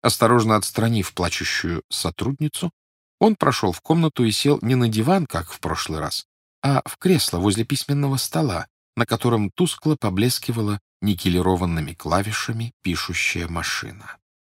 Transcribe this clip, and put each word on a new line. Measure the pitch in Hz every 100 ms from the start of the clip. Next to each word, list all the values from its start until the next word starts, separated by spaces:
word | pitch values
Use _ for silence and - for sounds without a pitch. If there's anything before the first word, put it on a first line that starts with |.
Осторожно | 117 - 113 120 110 107
отстранив | - - 113 113 90
плачущую | - 87 - - - 85 85 -
сотрудницу, | - 92 87 104 139 151 - 175 _ _ _ _ _
он | 220 214
прошел | - 127 101
в | 87
комнату | - 160 160 - 117
и |
сел | 104 139 147
не | 113 127
на | 120
диван, | 110 120 190 160
как | 82 82
в | -
прошлый | 82 78 - 80
раз, | 78 - - _ _ _
а | 139 135 -
в | -
кресло | 180 170 - 85
возле | 98 101 117
письменного | 139 - 143 143 135
стола, | - 165 151 87 78 _ _ -
на | 117
котором | 113 123 117 101
тускло | - 180 - 156 151
поблескивала | 110 92 120 - - 117 107 104 _ _
никелированными | 101 90 95 90 90 92 90 82 73
клавишами | - - 87 98 107 - 113 117 _
пишущая | - 82 - 85 - 87 85
машина. | 82 80 - - - - - _ _